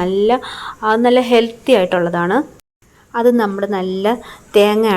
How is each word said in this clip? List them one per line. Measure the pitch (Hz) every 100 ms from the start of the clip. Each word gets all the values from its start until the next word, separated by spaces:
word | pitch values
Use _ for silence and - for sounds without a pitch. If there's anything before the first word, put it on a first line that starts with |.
നല്ല, | 180 190 214 254 - - - -
ആ, | 214 226 240
നല്ല | 247 240
ഹെൽത്തി | 240 226 - - 233
ആയിട്ടുള്ളതാണ്. | 180 185 170 175 175 226 302 - _ _ _ _ _
അത് | 233 240 240
നമ്മൾ | 208 190 196 196
നല്ല | 185 190 202 240 - - - 208
തേങ്ങ | 208 214 220